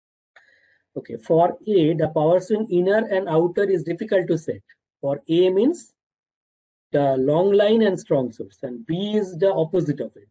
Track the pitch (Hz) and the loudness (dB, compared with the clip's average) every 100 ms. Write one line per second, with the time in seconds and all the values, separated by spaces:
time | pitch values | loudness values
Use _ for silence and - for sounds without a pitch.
0 | _ _ _ - _ _ _ _ _ 131 | _ _ _ -20 _ _ _ _ _ -16
1 | - 117 - 165 170 - 214 196 156 165 | -14 -14 0 2 2 0 0 2 2 0
2 | 156 160 156 180 180 220 - 175 185 214 | -2 0 2 2 0 -4 0 0 2 0
3 | 214 190 190 160 175 185 202 180 151 170 | 0 -4 0 0 0 0 0 -2 -4 -8
4 | 220 196 175 160 - 104 _ _ _ - | -2 0 0 -4 -4 -12 _ _ _ -10
5 | 139 143 - 165 185 190 262 349 - _ | -6 -6 -2 2 2 4 0 0 -10 _
6 | _ _ _ _ _ _ _ _ _ 147 | _ _ _ _ _ _ _ _ _ 0
7 | 139 131 131 156 196 202 208 226 208 175 | 0 0 0 2 4 4 4 4 2 0
8 | - 143 123 - - - 131 120 117 175 | -2 -2 -2 -8 -18 -12 -12 -12 -8 -6
9 | 208 214 185 170 196 165 160 185 147 143 | -2 -2 -2 0 0 2 0 0 -2 -4
10 | 113 - _ | -8 -12 _